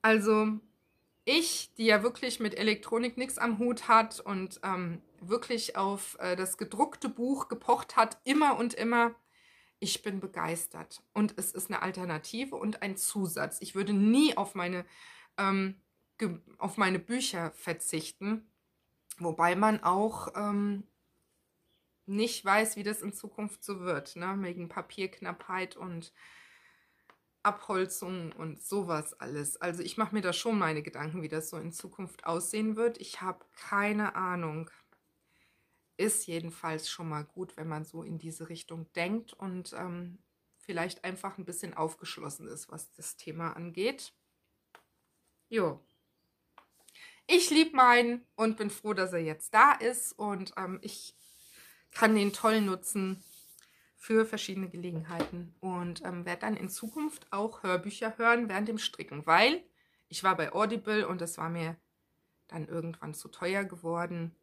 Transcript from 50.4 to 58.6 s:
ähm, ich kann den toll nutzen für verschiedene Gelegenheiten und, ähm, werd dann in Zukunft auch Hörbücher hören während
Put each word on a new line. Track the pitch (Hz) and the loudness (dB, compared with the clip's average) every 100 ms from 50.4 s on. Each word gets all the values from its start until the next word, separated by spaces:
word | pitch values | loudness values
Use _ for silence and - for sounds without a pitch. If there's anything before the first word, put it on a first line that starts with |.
| 185 - | -6 -8
ähm, | 185 190 | -6 -6
ich | - - - _ - - - - - - _ | -10 -12 -16 _ -20 -20 -20 -20 -20 -20 _
kann | - 220 220 | 4 6 6
den | 202 | 4
toll | 196 226 220 | 2 2 4
nutzen | 202 185 - 202 190 190 - - - - - _ _ _ | 2 -2 -4 -4 -4 -4 -10 -20 -20 -20 -20 _ _ _
für | - 220 220 | 2 2 4
verschiedene | 214 - 190 185 | -2 -6 -6 -6
Gelegenheiten | 170 175 165 160 170 170 175 170 - | -6 -6 -6 -6 -4 -4 -4 -12 -8
und, | 185 180 175 170 | -6 -4 -4 -6
ähm, | - 180 175 | -8 -8 -6
werd | 175 | -4
dann | 214 214 | -2 -4
in | 190 | -4
Zukunft | - 220 311 302 - - | -8 -8 -6 -6 -6 -8
auch | 196 220 - | -4 -4 -4
Hörbücher | 190 180 190 - 220 220 | -2 0 -2 -6 -6 2
hören | 233 233 226 | 4 4 2
während | 190 | -2